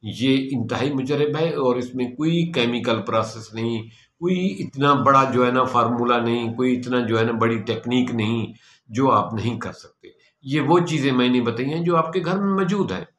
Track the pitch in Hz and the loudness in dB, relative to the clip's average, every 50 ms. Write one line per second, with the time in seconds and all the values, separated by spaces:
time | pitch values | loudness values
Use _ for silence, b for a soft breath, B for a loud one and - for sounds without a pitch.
0 | 113 107 104 104 120 135 135 135 135 - 139 120 110 113 120 113 131 147 143 131 | -10 -10 -6 -2 0 2 2 2 0 -2 -4 -4 -4 -4 -2 -2 -2 -2 -2 -2
1 | 123 127 147 135 151 147 - 156 160 170 156 143 135 127 120 127 127 123 127 127 | -2 -2 0 0 0 0 0 -2 -2 -2 -2 0 0 0 0 0 -4 -6 -4 -4
2 | 123 123 123 - 151 160 170 170 165 165 - 135 117 117 120 120 - 127 113 110 | -4 -4 -4 -2 0 0 2 2 0 0 0 0 0 0 0 -2 0 0 -2 -2
3 | 101 - 110 110 110 110 - 113 107 - 110 113 113 117 117 110 110 B B B | -2 0 0 0 0 -2 -8 -12 -14 -12 -8 -4 -4 -2 -4 -4 -6 B B B
4 | B B _ _ 165 180 185 180 180 196 196 - - 123 - 135 139 143 143 127 | B B _ _ -2 0 0 0 0 -2 -4 -4 -10 -10 -2 0 4 4 4 4
5 | - 139 139 135 135 127 120 123 127 123 123 127 127 123 - 120 117 113 120 120 | 4 6 6 6 4 4 4 2 4 4 4 2 0 2 2 2 2 2 0 -2
6 | 120 120 123 120 117 117 117 120 117 113 113 117 127 127 123 123 123 123 127 123 | 0 0 0 0 2 0 0 0 -2 -4 -2 0 0 0 0 -2 -2 -2 -2 -2
7 | 120 107 113 113 113 120 117 110 113 117 113 110 98 113 110 110 - 120 123 127 | 0 0 0 0 0 0 0 0 0 0 0 -2 -2 -4 -6 -4 -4 0 0 0
8 | 120 123 117 113 107 107 117 117 104 - B B B B B B B _ 110 117 | 0 0 -2 -2 0 0 0 -2 -4 -6 B B B B B B B _ -4 0
9 | 135 135 113 104 101 - 113 107 95 117 117 113 - 87 82 - - - _ _ | 2 4 4 2 2 0 -6 -4 -4 -4 -4 -4 -8 -10 -12 -14 -20 -20 _ _
10 | - - _ b b b b _ _ 135 139 156 143 135 170 180 175 - 156 151 | -20 -20 _ b b b b _ _ -4 -2 0 2 4 4 4 4 2 0 0
11 | 131 139 131 123 123 123 123 123 117 117 113 117 127 139 151 170 170 175 170 165 | 2 2 2 4 2 4 2 2 2 0 -2 -2 -4 -4 -2 -2 0 2 2 2
12 | 160 160 165 185 165 165 180 196 202 196 196 190 190 170 202 202 185 - 92 90 | 0 0 -2 -4 -2 -2 -2 0 0 0 0 0 0 0 0 0 -2 -2 -4 -6
13 | - _ _ | -8 _ _